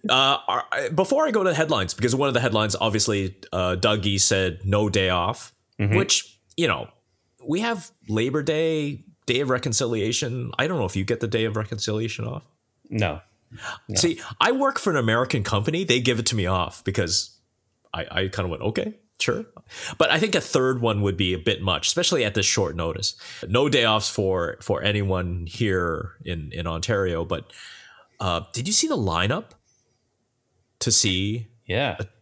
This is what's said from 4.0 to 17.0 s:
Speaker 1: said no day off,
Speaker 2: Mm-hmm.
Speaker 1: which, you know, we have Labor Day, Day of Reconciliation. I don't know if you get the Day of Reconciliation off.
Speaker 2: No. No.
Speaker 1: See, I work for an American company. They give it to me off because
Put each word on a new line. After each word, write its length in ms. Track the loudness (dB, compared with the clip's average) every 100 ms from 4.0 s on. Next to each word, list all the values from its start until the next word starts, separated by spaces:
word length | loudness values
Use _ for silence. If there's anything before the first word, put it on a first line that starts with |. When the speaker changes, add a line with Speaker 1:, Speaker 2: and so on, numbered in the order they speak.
| 0 2
Speaker 1:
said 400 | 4 4 2 -2 0
no 240 | 2 2
day 200 | 2 2
off, 440 | 2 0 -4 -10 _ _ -4
Speaker 2:
Mm-hmm. 160 | 2 2
Speaker 1:
which, 420 | 4 0 -2 _ _ -2
you 120 | 0
know, 180 | 0 -6 _ _ _ _ _ -4
we 140 | -2
have 320 | -2 -4 -8 _ -4
Labor 340 | 0 0 0
Day, 600 | 0 0 0 0 -2 -6 -14 _ -2
Day 160 | 0
of 80 | 2
Reconciliation. 1000 | 0 2 0 0 0 0 0 -2 -4 -6 -2
I 100 | -2
don't 100 | -2
know 60 | -2
if 100 | -2
you 80 |
get 160 | -2 -2
the 80 | -2
Day 160 | 0
of 140 | 0 -2
Reconciliation 680 | -6 -6 -4 -4 -4 -6 -8
off. 200 | -10 -14 _ _ _ _
Speaker 2:
No. 300 | -2 0 -2 -12 _ _ -14 -12 -12 -4
No. 60 | 0
Speaker 1:
See, 260 | 2 0 -8 0
I 140 | 2
work 260 | 4 2 2
for 100 | 0
an 60 | 2
American 480 | 4 2 2 0
company. 400 | 0 0 2 0
They 160 | 4 4
give 180 | 4 2
it 80 | 2
to 80 | 0
me 100 | 0
off 360 | 0 0 -4 -4
because 520 | -2